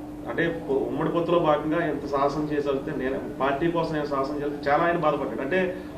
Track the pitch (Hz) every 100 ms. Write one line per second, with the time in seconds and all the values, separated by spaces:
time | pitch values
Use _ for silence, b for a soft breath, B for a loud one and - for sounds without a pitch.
0 | - - 113 120 165 - 147 135 123 135
1 | 165 165 160 175 156 147 156 160 156 143
2 | - 139 143 151 151 147 143 135 - 135
3 | 131 135 - - 135 139 165 170 160 156
4 | 143 139 139 147 143 - 143 151 170 170
5 | 151 143 127 113 135 185 180 B B